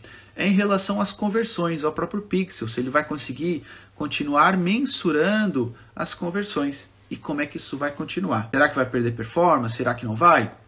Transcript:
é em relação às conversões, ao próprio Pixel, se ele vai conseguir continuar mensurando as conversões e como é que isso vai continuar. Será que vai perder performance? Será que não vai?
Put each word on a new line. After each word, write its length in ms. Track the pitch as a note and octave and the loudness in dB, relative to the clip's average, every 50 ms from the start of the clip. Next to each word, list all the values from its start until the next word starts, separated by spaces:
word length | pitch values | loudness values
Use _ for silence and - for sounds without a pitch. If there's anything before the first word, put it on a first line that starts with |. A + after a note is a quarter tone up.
| - - - - - - - | -20 -20 -20 -20 -20 -14 -6
é 100 | - - | -2 2
em 60 | G3 G3 | 2 4
relação 480 | F#3+ G#3 G3+ G3 F#3+ G3 - G3+ G#3 | 4 4 4 2 2 0 0 -2 -2
às 100 | G3+ G3 | -2 -2
conversões, 720 | - - G#3 G#3 F#3+ A3+ A3+ A3+ - - E3+ E3+ E3 D3+ D3 | -4 -4 -2 -2 0 0 0 -2 -2 -2 -2 -2 -2 -2 -2
ao 80 | D3+ | -2
próprio 320 | D#3 E3 E3 E3+ - G#3 G3+ | -2 -2 -4 -4 -4 -6 -4
Pixel, 460 | - - F#3 F#3+ F3 - - A2+ A2+ | -2 -2 -2 -2 -2 -6 -8 -8 -6
se 100 | - B2 | -4 -4
ele 120 | B2+ B2+ | -2 0
vai 140 | B2 D3 - | 0 0 0
conseguir 600 | - D4+ D4+ - - B2+ B2 D#3 F3 F3 C3+ - - - - - - _ | -2 -4 -6 -6 -8 -8 -4 -4 -4 -4 -4 -6 -12 -18 -20 -20 -16 _
continuar 600 | - D3+ C#3+ - - D3 D3 C#3+ C#3+ D#3 F3+ F#3+ | -8 -6 -4 -4 -4 -2 0 4 4 4 4 4
mensurando 1160 | F#3 F3 F3+ G#3 A#3+ D4 - - - - F3 D3+ D3+ D#3+ F#3+ G#3+ A3 G#3+ G3 D3 C3 A#2 A2+ A#2 - - - - | 2 2 0 0 0 0 -2 -2 -2 0 0 2 2 2 2 2 2 0 0 0 -2 -2 -4 -6 -12 -20 -14 -10
as 180 | - E3+ - - | -8 -8 -6 -6
conversões 760 | - F3 F3 E3+ G3+ G3+ - - D#3 C#3+ C#3+ C#3 - - - _ _ _ - | -6 -6 -4 -4 -4 -4 -4 -2 -2 -2 -2 -4 -8 -14 -20 _ _ _ -14
e 60 | - | -12
como 240 | - - - D3 D3 | -10 -8 -6 -4 -4
é 60 | D3 | -4
que 100 | D3 - | -6 -6
isso 200 | C#3 - - - | -8 -8 -8 -6
vai 140 | C3+ C#3+ D3 | -4 -4 -4
continuar. 580 | C#3+ - D#3 D#3 - F3+ F#3+ E3+ B2 A2 G#2+ - - | -4 -6 -8 -6 -6 -4 -2 0 0 -2 -2 0 2
Será 160 | C3+ D3 D3 | 4 4 4
que 80 | - | 4
vai 100 | C#3 B2+ | 2 0
perder 240 | A#2 - B2 A#2 A#2+ | 0 0 0 0 0
performance? 640 | A#2 A#2 A2 - - E3+ F3 F3+ D#3 C3 A#2+ A2+ A2+ | -2 -4 -6 -4 2 4 4 6 6 4 2 0 -4
Será 180 | - B2 A#2+ A#2+ | -2 -2 -2 -2
que 120 | - B2+ | -2 -4
não 80 | A2+ G#2+ | -4 0
vai? 380 | A2+ E3+ F3 D#3+ C3+ A2 - - - - | 4 6 8 8 6 4 0 -6 -12 -20